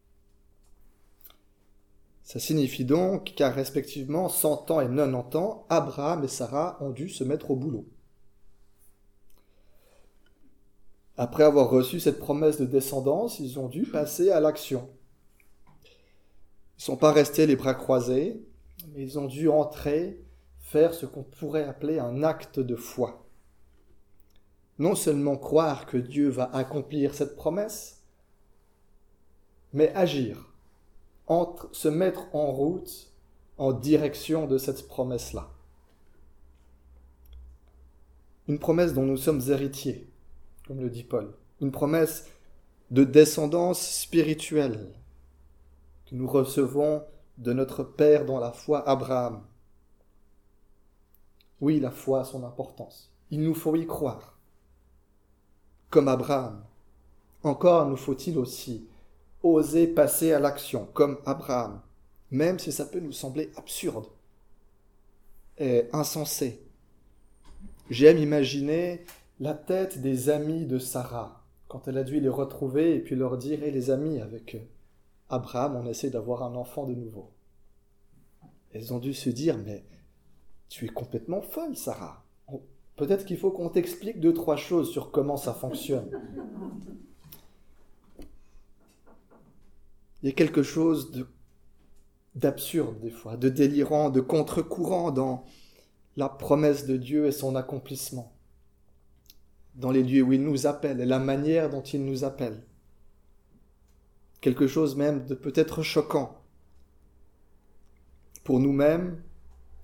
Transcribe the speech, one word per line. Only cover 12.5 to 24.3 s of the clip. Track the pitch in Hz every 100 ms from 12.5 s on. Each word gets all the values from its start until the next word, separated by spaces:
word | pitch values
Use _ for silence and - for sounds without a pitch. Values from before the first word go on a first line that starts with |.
| 151
de | 131
descendance, | 135 135 139 135 170 233 -
ils | 127 135
ont | 127
dû | 151
passer | - 156 147 - 190
à | 165
l'action. | 151 151 - 127 - - - _ _ _ - - - - -
Ils | _ _ _ _ - - - - -
ne |
sont | - 127
pas | 156
restés | 147 143 - 156
les | 131
bras | 131 123
croisés, | - 127 120 127 185 226 - - - - 160
mais | 143
ils | 131 147
ont | 135
dû | 139 156
entrer, | 151 147 - 147 151 190 - - - _ -
faire | - 151 165
ce | 165 131
qu'on | 139
pourrait | - - 147 156
appeler | 135 - 151 156
un | 120 131
acte | 160 156 - 139
de | 123 117
foi. | - 123 113 - - - _ _ - _ _ - _ - _